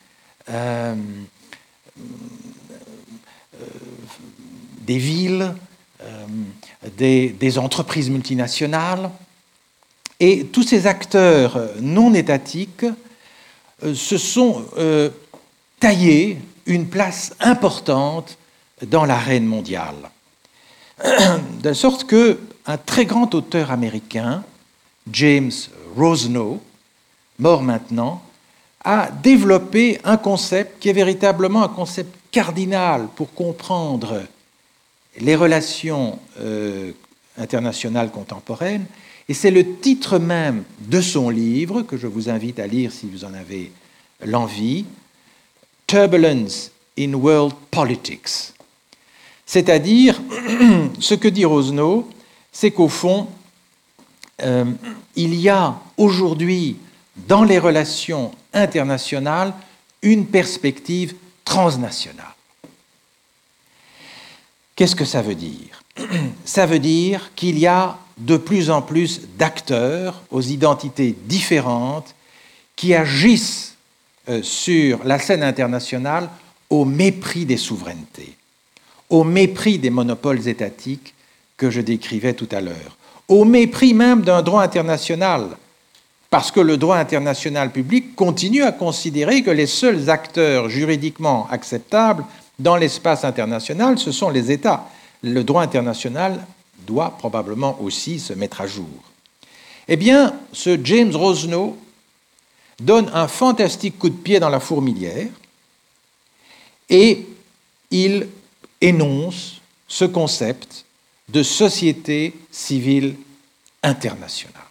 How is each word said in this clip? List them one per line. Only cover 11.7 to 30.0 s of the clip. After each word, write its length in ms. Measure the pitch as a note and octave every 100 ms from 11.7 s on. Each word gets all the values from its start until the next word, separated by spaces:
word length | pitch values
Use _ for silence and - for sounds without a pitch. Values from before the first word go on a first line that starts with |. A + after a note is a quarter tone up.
| G#2
non 360 | C3 F3+ A#3+ A3
étatiques, 720 | F3 C#3 - E3 G3 - A#3 A3+ - _ _ _ _ _ _ -
euh, 100 | D3+
se 240 | C3 - F#3+
sont, 460 | - B3 B3 B2 A2+ -
euh, 320 | D#3+ D3+ D3 - _ - _ _ _ -
taillés 600 | A3+ F#3+ F3+ D3+ G3+ E3 - - -
une 220 | F3 E3+
place 480 | F#3+ F#3+ - - -
importante 960 | A#3 A#3+ F#3 - - C3+ C#3+ D#3+ D#3+ - _ _ _ - G#2
dans 180 | D#3+ D3
l'arène 400 | A#2+ A#2 B2+ A2+
mondiale. 640 | A2 F2 F2+ D#2+ D2 C#2+ _ _ _ _ _ _ _ _ -
<clears throat> 580 | - A3+ F#3+ F3+ C3 -
De 120 | D3+
sorte 320 | C#3 C4 C4 -
que 340 | A3 A#3 - - - -
un 120 | D3+
très 280 | - - A#3
grand 300 | A3 A#3+ E3
auteur 340 | - E3+ C#3+
américain, 760 | B2 A2+ A2 - A2+ A#2+ E3+ G#3 _ _ _ _ _ -
James 400 | A2 D3 C#3+ B2+ - - - E2+ G2
Rosenow, 640 | E3 D#3+ A#2+ A#2+ G#2+ F3+ - _ _ _ _ _ _ -
mort 240 | D#3 E3
maintenant, 600 | C3 A2+ - A#2 B2 F3+ - _ _ _ _ _
a 260 | - G#3+ F#3
développé 880 | C#3+ B3 B3+ G3 F#3+ F#3 G#3+ A#3+ -